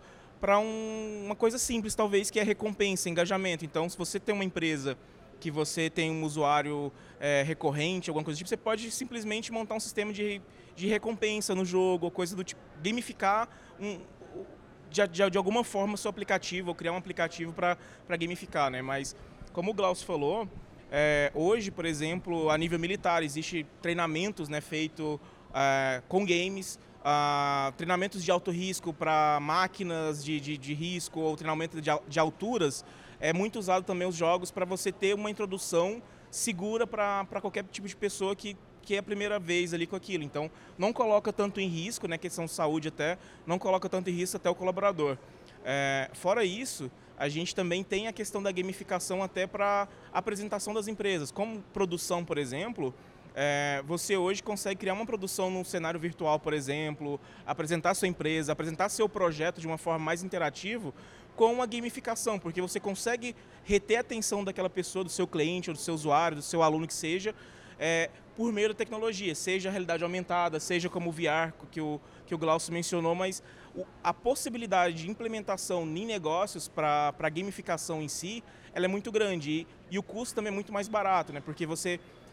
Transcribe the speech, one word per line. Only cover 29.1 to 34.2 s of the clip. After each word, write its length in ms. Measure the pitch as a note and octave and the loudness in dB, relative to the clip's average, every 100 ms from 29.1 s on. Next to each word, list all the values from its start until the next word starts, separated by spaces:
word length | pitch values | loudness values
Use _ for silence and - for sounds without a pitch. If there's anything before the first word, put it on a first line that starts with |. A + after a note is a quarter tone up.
| D#3 D3+ D3 | 4 6 4
máquinas 840 | D3 E3+ F#3 - F3+ E3 D#3 D3 | 2 2 2 0 -4 -2 -2 -2
de, 160 | C#3+ D3+ | -4 -4
de, 180 | C#3 D3 | -4 -6
de 160 | C3+ | -6
risco, 460 | D3 E3+ F3 - D#3+ | -4 -4 -4 -6 -2
ou 160 | D#3 D3 | -2 0
treinamento 460 | D#3 D#3 E3 D#3+ | -2 -2 -2 -2
de 80 | D3+ | 0
al-, 140 | D3+ - | 0 2
de 100 | D#3 | 2
alturas, 680 | D#3+ - G#3 A#3+ D3+ - - - - - | 2 2 -2 2 2 0 -10 -18 -20 -2
é 140 | D#3 | 0
muito 240 | F3 G#3+ A#3 | 2 0 -2
usado 260 | F#3+ F#3 | 2 2
também 240 | F#3 F3+ F3+ | 2 -2 -2
os 80 | |
jogos 360 | E3 | 2